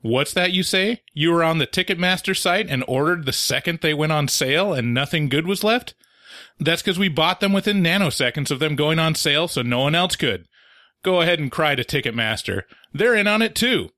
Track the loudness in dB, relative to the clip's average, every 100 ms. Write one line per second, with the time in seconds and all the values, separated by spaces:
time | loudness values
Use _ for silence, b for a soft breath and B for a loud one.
0 | 0 0 0 0 0 0 0 0 0 -2
1 | -8 -2 2 2 2 2 0 -2 -2 0
2 | 0 0 -2 -2 0 0 0 -4 -2 0
3 | 0 0 -2 -2 -2 -2 -2 -2 -2 0
4 | 0 0 0 0 0 2 0 0 0 0
5 | -2 -2 0 0 -2 -2 0 0 -2 -20
6 | B B B B B B -2 0 0 0
7 | 0 2 0 0 2 0 2 2 2 2
8 | 0 0 -2 -2 -4 -2 -2 0 0 2
9 | 0 0 0 0 0 -2 -2 0 2 0
10 | 0 -2 -2 -4 -8 b b b b b
11 | 0 2 2 0 -2 0 0 0 0 -2
12 | -2 -2 -2 -2 -2 -6 -6 B B 0
13 | 2 4 2 2 0 0 0 0 -2